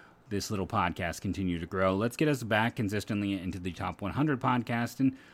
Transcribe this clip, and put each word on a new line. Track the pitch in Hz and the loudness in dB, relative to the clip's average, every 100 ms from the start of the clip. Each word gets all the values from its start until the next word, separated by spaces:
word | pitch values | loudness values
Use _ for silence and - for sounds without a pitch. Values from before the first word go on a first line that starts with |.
| - - - | -20 -20 -6
this | 101 - | -4 -2
little | 101 87 | -2 0
podcast | 107 90 82 87 - | 2 2 0 -4 -4
continue | 98 90 92 85 | -4 -2 0 0
to | 85 | -2
grow. | 95 95 95 | 2 4 4
Let's | 117 - | 2 2
get | 151 | 0
us | 139 | 2
back | 110 107 117 - | 2 2 2 0
consistently | 104 104 - 104 101 98 | -2 -2 -2 -2 0 -2
into | 90 92 | -4 -4
the | 90 | -6
top | 85 92 87 | -4 -6 -4
one | 98 | -4
hundred | 123 151 127 | 0 0 2
podcast | 131 123 110 117 117 - | 2 0 0 -2 -2 2
and | 135 131 - | 0 0 -12